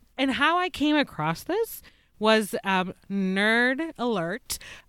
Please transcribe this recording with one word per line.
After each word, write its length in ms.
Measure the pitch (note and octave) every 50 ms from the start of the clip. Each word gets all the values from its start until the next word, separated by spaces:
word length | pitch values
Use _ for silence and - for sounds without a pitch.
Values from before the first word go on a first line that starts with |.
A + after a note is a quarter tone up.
| _ _ _
And 140 | - C#4 C4+
how 260 | A#3 G#3+ C#4 D#4 E4+
I 100 | F4+ F4+
came 300 | F4+ - - C#4 D4+ D4+
across 460 | D4+ B3+ - - - D3+ D#3+ E3 - -
this 380 | - F4 A4 A4+ - - - - - - _ _ _ _ -
was, 360 | G#3 A3 A3 A3 G#3+ - - - -
um, 280 | G3 F#3+ F#3 F#3 F#3 - - _ -
nerd 840 | G3 G3 F#3+ F#3 F#3+ G3 G#3 A3 A3+ A#3+ A#3+ B3+ C4 C4+ E4 E4 -
alert. 600 | - A#3 B3 A3 F#3 E3 E3+ G3 B3+ - - - - - - - - -